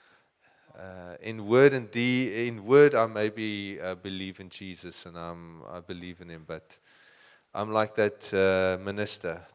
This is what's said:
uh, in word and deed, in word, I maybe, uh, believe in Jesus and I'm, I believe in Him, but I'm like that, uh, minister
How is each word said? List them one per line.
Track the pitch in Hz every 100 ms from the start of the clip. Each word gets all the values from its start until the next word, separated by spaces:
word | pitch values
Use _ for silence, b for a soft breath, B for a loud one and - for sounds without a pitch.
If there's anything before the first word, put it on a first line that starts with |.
| b b b b b b _ -
uh, | 92 92 90 82
in | 107 110 101
word | 123 143
and | 135 107
deed, | 120 123 127 123 107 120
in | 110 104
word, | 139 147 127
I | 113
maybe, | 107 107 107 110 101 98 92
uh, | 92 90
believe | 98 95 95 90
in | 92
Jesus | - 95 87 90 - 87
and | 85
I'm, | 85 85 85 82 55
I | 87
believe | 85 90 90 87
in | 85
Him, | 82 78
but | 80 _ - B B B B B B B
I'm | - 107
like | 110 107 -
that, | 104 104 -
uh, | 98 95 95 92 92
minister | 98 101 104 - 90 82 -